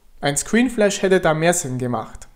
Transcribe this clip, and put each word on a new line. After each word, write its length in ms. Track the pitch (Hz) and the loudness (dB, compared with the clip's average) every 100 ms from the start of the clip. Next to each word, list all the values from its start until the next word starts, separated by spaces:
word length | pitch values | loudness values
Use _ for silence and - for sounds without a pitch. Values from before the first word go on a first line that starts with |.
| - - | -20 -6
Ein 160 | 143 143 | -4 -4
Screenflash 680 | - 220 254 226 202 196 | 0 2 2 2 0 2
hätte 180 | 190 185 | 2 2
da 140 | 175 | 2
mehr 200 | 156 170 | 2 2
Sinn 240 | 170 135 127 | 0 -4 -6
gemacht. 500 | 123 113 110 - - | -4 -4 -6 -14 -20